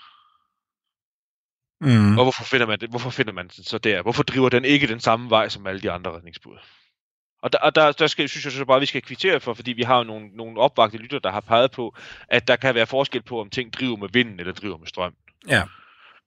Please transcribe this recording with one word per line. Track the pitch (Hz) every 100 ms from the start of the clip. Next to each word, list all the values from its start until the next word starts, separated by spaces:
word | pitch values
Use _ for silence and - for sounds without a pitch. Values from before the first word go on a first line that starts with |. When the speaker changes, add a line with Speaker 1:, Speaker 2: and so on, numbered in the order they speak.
| - _ _ _ _ _ _ _ _ _ _ _ _ _ _ _ _ -
Speaker 1:
Mm. | 143 117 101 110
Speaker 2:
Og |
hvorfor | 127 123
finder | 120 131 117
man | 101
det? | 113
Hvorfor | 120 123
finder | 127 107
man | 92 90
den | -
så | 95 110
der? | 113 95
Hvorfor | 92 120
driver | - 131 127
den | 123
ikke | 131 143 139
den | 113
samme | 120 113 123
vej | 110 110
som | 107 98
alle | 98
de | 98
andre | 87 90 82
redningsbåde? | 85 82 - - - _ _ _ _ _ _ _
Og | 123
der, | 139
og | 151
der, | 156 151
der | 143 156
skal, | - 143
synes | 151
jeg | 139
så | 131
bare, | 135 131
vi | 139
skal | 131
kvittere | - 127 190 151
for, | -
fordi | 113 120
vi | 117
har | 120 127
jo |
nogle, | 113 110 107
nogle | 104 113 110
opvagte | 135 - 110 110
lytter, | 117 139
der | 92
har | 101
peget | - 117 131
på, | - 117 - - - -
at | 120 117
der | 120
kan | 135
være | 117 113
forskel | 135 139 123
på, | - 120
om | 101
ting | - 117
driver | - 127 107
med | 98
vinden | 113 117 92
eller | 87
driver | 87 101 82
med | 82
strømmen. | - 90 - _ _ -
Speaker 1:
Ja. | 120 - - _ _ _ _